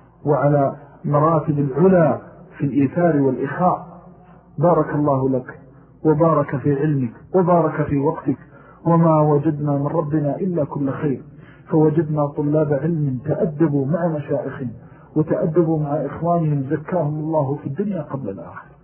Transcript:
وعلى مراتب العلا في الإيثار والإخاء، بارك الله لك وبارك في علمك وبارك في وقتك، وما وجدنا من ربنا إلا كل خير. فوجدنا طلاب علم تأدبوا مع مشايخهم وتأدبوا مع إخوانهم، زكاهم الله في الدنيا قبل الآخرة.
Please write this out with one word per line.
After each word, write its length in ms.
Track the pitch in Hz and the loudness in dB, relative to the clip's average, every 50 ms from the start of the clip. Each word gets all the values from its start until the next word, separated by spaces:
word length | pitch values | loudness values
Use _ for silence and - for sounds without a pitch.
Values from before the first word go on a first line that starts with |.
| - - _ _ - | -20 -20 _ _ -2
وعلى 500 | 139 147 127 135 147 147 139 139 131 - - - - - - - | 0 0 2 2 2 2 2 2 0 -2 -6 -14 -20 -18 -10 -4
مراتب 540 | 147 147 143 147 160 170 156 - - 143 143 | -2 0 2 2 2 2 2 0 0 -2 -2
العلا 640 | 131 131 127 143 175 190 190 175 160 139 117 - - - - - - - - - | -2 -2 0 2 4 6 6 6 4 4 2 -2 -6 -14 -20 -20 -20 -20 -10 -6
في 80 | - | -4
الإيثار 540 | 143 117 143 139 127 - 170 175 170 151 143 | -2 0 0 0 0 2 2 2 2 2 2
والإخاء، 680 | 139 131 123 - 135 139 - - 180 180 135 - - - - - - - - - - - - - _ _ - - | 2 0 0 -2 -4 -6 -4 -2 0 0 0 -2 -4 -12 -20 -20 -20 -20 -20 -20 -20 -20 -20 -20 _ _ -4 0
بارك 360 | 151 175 165 156 151 - 151 | 2 4 4 2 2 0 -2
الله 340 | 147 147 147 139 131 131 131 | 0 0 2 2 2 0 0
لك 300 | 131 123 123 - - - - - - - - - - - - | 0 -2 -4 -6 -14 -18 -20 -20 -20 -20 -20 -20 -12 -2 0
وبارك 520 | 156 151 151 170 165 156 147 143 - - | 2 2 4 4 4 4 2 0 0 -2
في 240 | 131 117 147 143 135 | -2 0 0 0 2
علمك 320 | 147 156 147 135 127 113 - - - - - | 2 0 0 0 -2 -4 -6 -10 -8 -2 0
وبارك 520 | 185 180 170 175 170 160 151 147 151 147 | 2 2 4 4 4 2 2 0 -2 -2
في 120 | - 147 139 | -2 0 0
وقتك، 380 | 135 160 - - - 160 131 - - - - - - - - - - | 0 0 -2 -2 -2 -4 -4 -4 -6 -16 -20 -20 -20 -20 -20 -6 0
وما 340 | 160 165 165 170 165 156 156 | 2 4 4 6 6 4 4
وجدنا 580 | 151 151 151 143 139 165 151 143 147 147 143 139 | 4 4 2 2 2 0 -2 -2 -2 -2 -2 -2
من 80 | 143 | -2
ربنا 500 | 143 147 165 160 147 151 156 143 143 135 | -2 -2 -2 -2 -2 -2 -2 -2 -2 -2
إلا 280 | - 196 185 175 160 143 | -2 -2 -2 -2 -2 -2
كل 260 | - - 147 139 139 | -4 -4 -4 -4 -4
خير. 320 | 127 - 160 147 127 120 - - - - - - - - - - | -4 -2 -2 -2 -4 -4 -8 -14 -20 -20 -20 -20 -20 -20 -8 -2
فوجدنا 580 | - 156 156 156 151 165 165 151 151 151 147 | 2 4 4 4 4 2 0 0 0 -2 -2
طلاب 460 | 143 - 151 147 147 147 156 156 147 147 | -2 -2 -2 -2 0 2 2 2 2 0
علم 460 | 131 143 165 170 156 147 139 131 120 113 | 0 0 -2 -2 0 -2 -2 -2 -4 -4
تأدبوا 640 | - 143 - 208 170 147 147 165 151 143 143 131 | -4 -2 -2 -2 -2 0 0 0 0 2 0 -2
مع 220 | 135 170 170 170 170 | -2 -2 -2 -2 -2
مشايخهم 640 | 160 147 139 - 147 131 - 135 123 - 135 117 110 - - - - - - - - | -4 -4 -6 -4 -4 -4 -4 -6 -8 -8 -10 -10 -10 -12 -18 -20 -20 -20 -18 -6 -2
وتأدبوا 640 | 151 156 - 170 - - 170 156 180 170 160 165 156 | -2 -2 0 -2 -2 -2 0 2 2 2 2 0 -2
مع 120 | 151 139 | -2 -2
إخوانهم، 760 | 143 147 139 143 - - 156 170 170 170 160 151 147 143 131 127 | -4 -4 -4 -6 -6 -4 -2 0 0 2 2 0 0 -2 -2 -2
زكاهم 480 | 160 147 151 - 180 175 151 147 151 151 | -4 -6 -4 -4 -2 -2 -2 -2 -4 -4
الله 360 | 151 160 160 156 143 131 147 | -4 -2 -2 -2 0 -2 -4
في 120 | 151 - | -6 -8
الدنيا 360 | - 139 - 208 208 190 170 143 | -8 -6 -6 -6 -4 -4 -6 -8
قبل 260 | - - 127 - 101 | -8 -8 -8 -8 -8
الآخرة. 460 | 95 90 85 90 - - - - - - | -10 -10 -12 -16 -18 -18 -20 -20 -20 -20